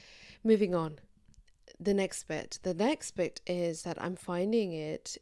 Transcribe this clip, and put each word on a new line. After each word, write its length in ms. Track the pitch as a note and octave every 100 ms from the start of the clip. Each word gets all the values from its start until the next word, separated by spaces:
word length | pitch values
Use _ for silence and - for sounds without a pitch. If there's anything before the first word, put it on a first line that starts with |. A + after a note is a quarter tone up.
| - - - -
moving 300 | A3 G#3+ G3
on. 260 | F3 D#3+ D#3 - _ - - - _ - -
The 140 | E3+
next 300 | G3+ F#3+ -
bit. 360 | - D#3 - -
The 100 | F#3
next 380 | E3+ A3 D4+ -
bit 300 | - E3 - -
is 380 | F3+ E3+ E3
that 180 | F3 E3
I'm 140 | E3+ F3+
finding 580 | - F3 G3 A3+ G3
it 420 | D#3+ D#3 D#3 - -